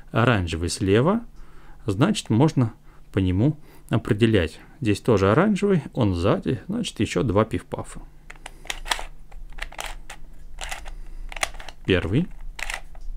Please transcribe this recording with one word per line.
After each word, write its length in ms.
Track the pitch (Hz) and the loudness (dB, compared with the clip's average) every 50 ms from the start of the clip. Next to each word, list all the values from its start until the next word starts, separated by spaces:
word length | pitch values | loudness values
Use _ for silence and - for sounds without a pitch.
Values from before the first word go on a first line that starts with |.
| - - - | -12 -4 0
Оранжевый 560 | 113 117 127 120 98 90 82 82 80 87 82 | 2 4 4 4 4 2 0 -2 -2 -2 -2
слева, 540 | - - 98 92 98 113 131 175 208 233 - - - - - - - - - - - - - | -2 0 2 4 6 6 6 4 2 2 -2 -6 -14 -16 -16 -16 -16 -18 -16 -18 -18 -8 -4
значит, 440 | - 98 95 151 208 214 - - - | -2 0 2 4 2 2 2 0 2
можно 440 | 113 110 139 120 - 135 123 107 - - - - - - - - - | 4 4 4 4 4 2 0 0 0 -6 -18 -20 -20 -20 -12 -4 0
по 60 | 101 | 0
нему 380 | 95 92 90 95 117 151 151 - - - - - - - | 2 2 4 4 4 2 2 -2 -6 -20 -20 -16 -6 -2
определять. 720 | - 113 - - 110 101 117 113 110 95 82 76 - - - - - - | -2 0 2 2 2 4 4 4 6 4 2 2 -2 -8 -20 -20 -12 -4
Здесь 200 | 135 107 101 - | 0 0 0 2
тоже 300 | - - 113 92 95 95 | 2 4 4 6 6 6
оранжевый, 520 | 110 147 190 220 202 180 202 202 190 156 131 - - | 6 6 6 4 4 2 2 2 2 2 0 -2 -2
он 200 | - 113 101 90 | 0 2 2 2
сзади, 460 | 85 87 107 156 190 - - 127 - - - | 2 2 2 2 2 0 -2 -2 -2 -4 -4
значит, 300 | 208 247 214 - - - | -4 -4 -4 -4 -2 -2
еще 220 | 107 - - 175 165 | -2 0 0 0 2
два 220 | 110 90 104 110 | 2 4 2 2
пиф-пафа. 560 | - - 87 - - - - - - - - - - - - - - - - - - - - - - - - - - - - - - - - - - - - - - - - - - - - - - - - - - - - - - - - - - - - - - - - - - - - - - - - - - - - - - - - - - - - - | 2 0 -4 -6 -6 -8 -8 -8 -10 -12 -14 -14 -16 -18 -20 -20 -18 -18 -18 -18 -18 -18 -14 -12 -10 -10 -6 -6 -6 -4 -4 -6 -10 -12 -14 -14 -12 -12 -12 -10 -10 -10 -8 -10 -10 -10 -10 -10 -10 -10 -10 -12 -12 -12 -12 -12 -12 -12 -14 -12 -12 -10 -8 -8 -8 -8 -8 -10 -10 -10 -10 -10 -10 -10 -10 -10 -10 -8 -6 -6 -8 -8 -8 -12 -14 -14 -6 0
Первый. 440 | - 92 85 82 85 101 147 185 - - - - - - - - - - - - - - - - - - | 2 2 2 2 2 0 0 0 -2 -4 -10 -10 -10 -8 -8 -6 -6 -6 -8 -8 -10 -12 -10 -8 -8 -8